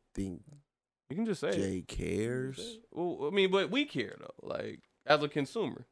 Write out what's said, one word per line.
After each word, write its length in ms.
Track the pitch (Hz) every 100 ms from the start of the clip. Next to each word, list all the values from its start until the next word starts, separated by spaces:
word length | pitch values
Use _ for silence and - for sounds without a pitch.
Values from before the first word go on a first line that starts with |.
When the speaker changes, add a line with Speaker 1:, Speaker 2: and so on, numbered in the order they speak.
| _
Speaker 1:
think 280 | - 95 87 - - _ _ _ _ _
Speaker 2:
You 60 | 156
can 100 | 226
just 160 | 180
say 80 | 156
it. 60 | 202
Speaker 1:
Jay 180 | - 92
Speaker 2:
You 60 |
can 140 | - -
Speaker 1:
cares. 600 | 87 92 113 127 131 131
Speaker 2:
say 60 |
it. 180 | 233 226 -
Well, 360 | - 175 - 147
I 60 |
mean, 160 | 196 190
but 220 | 196 160
we 140 | 254 285
care, 300 | - 101 -
though. 280 | - - -
Like, 340 | - - - _ _ -
as 160 | 151
a 40 | 147
consumer. 580 | 151 139 233 165 - -